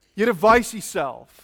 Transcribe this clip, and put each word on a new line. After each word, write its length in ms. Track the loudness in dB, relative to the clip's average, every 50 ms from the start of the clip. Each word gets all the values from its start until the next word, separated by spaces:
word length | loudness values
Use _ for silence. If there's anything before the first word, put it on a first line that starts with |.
| _ _ _
Here, 180 | -2 0 0 0
wys 400 | 2 4 4 4 4 2 -2 -8
U 80 | -12
self." 500 | -12 -8 -6 -6 -6 -6 -8 -12 -18 _ _ _